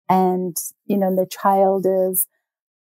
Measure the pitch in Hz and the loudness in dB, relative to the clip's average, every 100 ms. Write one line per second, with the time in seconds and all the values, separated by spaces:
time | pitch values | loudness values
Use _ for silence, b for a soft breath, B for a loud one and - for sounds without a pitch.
0 | - 185 185 185 185 165 - - - 202 | 0 2 2 0 -4 -8 -12 -16 -6 -2
1 | 185 185 185 - 202 196 190 196 185 190 | 0 0 -2 -2 0 2 2 2 0 0
2 | 185 180 - _ _ _ _ _ _ | 0 -2 -6 _ _ _ _ _ _